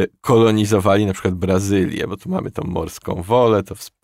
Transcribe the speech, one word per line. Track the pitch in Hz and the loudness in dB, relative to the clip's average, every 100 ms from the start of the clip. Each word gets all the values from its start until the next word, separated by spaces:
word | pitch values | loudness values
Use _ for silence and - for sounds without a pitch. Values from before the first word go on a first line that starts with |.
| 95 _ | 0 _
kolonizowali | - 117 113 107 104 107 101 101 104 | 0 4 4 4 2 2 2 2 0
na | |
przykład | 92 98 | -2 -4
Brazylię, | 90 92 92 98 98 92 - - | -2 0 0 0 0 0 -4 -8
bo | 92 | -8
tu | 180 | -8
mamy | 185 - | -6 -6
tą | - | -8
morską | - 90 82 - - 92 | -8 -6 -8 -10 -10 -8
wolę, | 87 123 117 107 | 0 2 4 2
to | 95 | -2
ws-, | - - - | -10 -18 -18